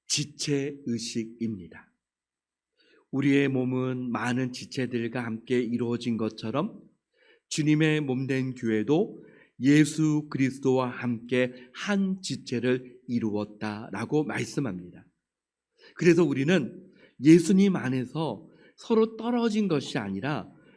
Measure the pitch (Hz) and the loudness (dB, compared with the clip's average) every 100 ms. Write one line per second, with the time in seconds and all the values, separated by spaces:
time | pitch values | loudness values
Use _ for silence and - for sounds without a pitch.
0 | - - 147 - - 143 139 143 - 117 | -6 -4 -4 -8 -4 -2 -2 -6 -6 -6
1 | 113 120 113 117 113 104 85 - - _ | -4 -6 -8 -6 -6 -6 -12 -18 -20 _
2 | _ _ _ _ _ _ _ _ _ _ | _ _ _ _ _ _ _ _ _ _
3 | _ 135 135 139 139 135 127 127 127 127 | _ 0 2 4 2 0 0 -2 -2 -4
4 | 127 113 117 123 127 123 - - 127 123 | -4 -4 -2 -2 -2 -6 -10 -6 -4 -4
5 | 117 123 117 113 - 127 120 117 120 120 | -4 -6 -6 -8 -2 -2 0 -2 -2 -2
6 | 123 113 110 - 113 127 202 - - _ | -2 -2 -4 -4 -4 -4 -4 -8 -20 _
7 | _ _ _ _ _ - 151 151 156 151 | _ _ _ _ _ -2 2 4 4 2
8 | 147 127 131 131 131 127 113 110 104 151 | 0 -2 -2 -2 -2 -4 -2 0 2 2
9 | 214 - - - _ - 127 147 151 - | 0 -6 -20 -20 _ 0 4 6 6 4
10 | 156 151 147 135 131 127 135 131 127 123 | 2 2 -2 0 0 0 2 2 0 -4
11 | 123 117 120 127 127 123 - - - 202 | -4 -4 -2 0 0 -2 -16 -10 -2 0
12 | 190 190 - 135 - 123 120 127 127 - | 0 -2 -6 -10 -4 -2 0 0 -2 -16
13 | - 120 107 101 104 - 107 104 113 98 | -4 -2 0 -2 -6 -6 -8 -8 -10 -8
14 | 113 151 151 107 113 - 135 90 87 82 | -2 -2 -2 -4 -6 -4 -4 -6 -12 -18
15 | - _ _ _ _ _ _ _ - - | -20 _ _ _ _ _ _ _ -20 0
16 | 160 165 165 131 139 180 135 - - _ | 4 6 4 2 2 2 0 -8 -20 _
17 | - - 131 175 165 190 196 170 123 131 | -20 0 8 8 8 4 4 2 -2 -2
18 | 120 151 156 101 - - - _ - 220 | -4 -4 -4 -6 -12 -20 -20 _ 0 2
19 | 220 220 220 247 233 208 202 151 - 147 | 2 0 -4 0 0 0 0 0 -2 -6
20 | 101 98 127 147 85 - _ | -4 -4 -4 -6 -8 -16 _